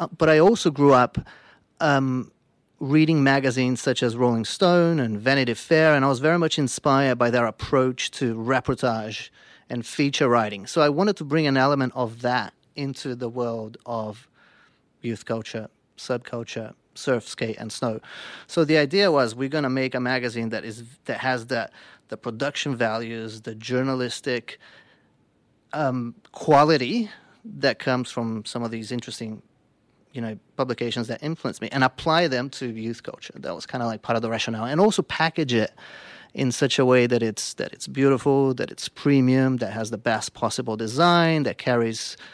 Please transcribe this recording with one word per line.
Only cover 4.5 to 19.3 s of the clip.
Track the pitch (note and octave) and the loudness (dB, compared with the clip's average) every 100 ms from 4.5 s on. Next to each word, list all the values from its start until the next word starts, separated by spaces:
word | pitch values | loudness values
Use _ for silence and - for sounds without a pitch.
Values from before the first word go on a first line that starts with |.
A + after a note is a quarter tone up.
| - F3+ F3 E3+ E3 | 2 4 6 4 2
and | A#2+ G#2 | 0 -2
Vanity | A#2+ C#3 B2 | 0 2 2
Fair, | A2+ - D#3+ D#3+ D3 | -2 2 4 6 6
and | |
I | C3+ | 4
was | B2+ | 2
very | D3 F3 | 2 2
much | D#3+ - | 2 0
inspired | C3+ - D3 C3+ C#3 B2 | -2 -2 2 4 2 2
by | A#2+ | 2
their | B2 A#2 | 2 0
approach | - - C#3+ B2+ B2+ - | -2 -2 2 2 -2 -6
to | - B2+ A2+ | -4 -4 -2
reportage | A2+ C3 - B2+ C3 A2+ G#2+ G#2+ - _ - - - | -2 0 0 -2 -2 -2 -6 -10 -14 _ -20 -20 -10
and | A#2+ A2+ | -10 -6
feature | - C#3+ - C#3 | -2 -2 2 2
writing. | A#2 G#2+ G2+ G2 | 4 2 -4 -4
So | - | 2
I | D3 | 2
wanted | D3 G3+ F#3+ | 2 0 -2
to | |
bring | D3 D#3 D3 | -2 0 2
an | C3+ | 2
element | C3 C#3+ B2+ C3 | 2 2 -2 -2
of | A#2+ A#2 | -6 -4
that | B2 B2 A2 - _ - | -2 -2 -4 -10 _ -10
into | C#3 C3+ C#3 B2 | -10 -8 -10 -8
the | B2 | -8
world | B2 A#2+ A#2 A2 G#2+ - | -6 -6 -6 -10 -14 -10
of | A#2 G#2+ G#2+ _ _ _ _ _ _ _ _ | -8 -8 -12 _ _ _ _ _ _ _ _
youth | A#2 A2 | -8 -8
culture, | - A2+ G#2+ A2+ G#2+ _ _ - | -6 -8 -8 -10 -12 _ _ -14
subculture, | - B2 - A#2+ A2+ - A2 - _ - | -6 -6 -6 -10 -10 -10 -12 -14 _ -8
surf, | - B2 - | -2 -2 -2
skate, | - A#2 G#2+ | -8 -8 -6
and | A2+ | -10
snow. | - B2 A2 - - - - - | -6 -4 -4 -10 -18 -18 -18 -4
So | - | 0
the | D3+ D#3 | 2 4
idea | C#3+ F#3+ G3+ | 2 2 4
was | D3 A#2+ | 4 2